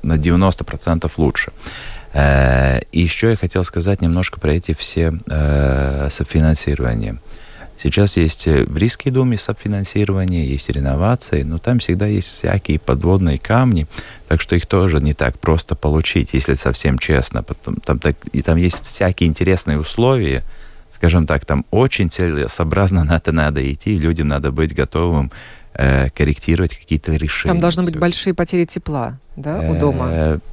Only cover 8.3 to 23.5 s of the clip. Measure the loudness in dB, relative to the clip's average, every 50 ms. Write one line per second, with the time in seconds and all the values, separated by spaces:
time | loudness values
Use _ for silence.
8.3 | 0 0 0 2 4 4 2 0 0 0 0 0 0 -2 -4 0 2 2 2 2
9.3 | 0 -2 -4 -6 -8 -6 -4 -4 -2 -2 -4 -2 0 0 0 2 2 0 0 0
10.3 | 0 0 0 0 -2 -4 -2 -2 -2 0 0 0 0 2 2 0 0 -2 -2 -2
11.3 | -2 -2 0 -2 -4 -4 -2 0 0 0 0 0 0 0 0 0 0 -2 -2 -4
12.3 | -8 -4 -2 -2 -2 -2 0 0 -2 0 0 0 0 2 2 2 4 4 4 2
13.3 | 0 0 0 0 2 4 4 4 2 2 0 -2 -8 -14 -14 -16 -20 -20 -2 -2
14.3 | 0 0 0 0 0 0 0 2 2 2 2 4 2 2 2 0 0 0 0 -2
15.3 | -2 -2 0 0 0 0 0 -4 -6 -2 0 2 2 2 0 2 0 0 0 2
16.3 | 0 -2 0 0 -2 0 0 -2 -2 0 0 0 0 0 0 2 2 2 0 -2
17.3 | -4 -6 -6 -6 -12 -10 -8 -8 -8 -6 -2 -2 -2 0 0 0 -2 -2 -8 -4
18.3 | -4 -2 0 2 2 4 2 2 0 -2 -8 -10 -4 0 0 0 2 2 0 0
19.3 | 2 0 2 2 2 0 0 -2 -2 -2 -2 -4 -2 0 2 2 2 2 0 0
20.3 | -2 -2 -4 -8 -12 -14 -18 -18 -20 -20 -20 _ -8 0 2 4 4 4 2 2
21.3 | 0 -2 0 -2 -2 -2 -2 0 2 2 2 2 2 0 -2 -2 0 -2 -2 0
22.3 | 0 -2 -4 -4 -2 -2 -2 0 2 2 2 4 4 2 2 2 2 2 2 0
23.3 | 2 2 2 2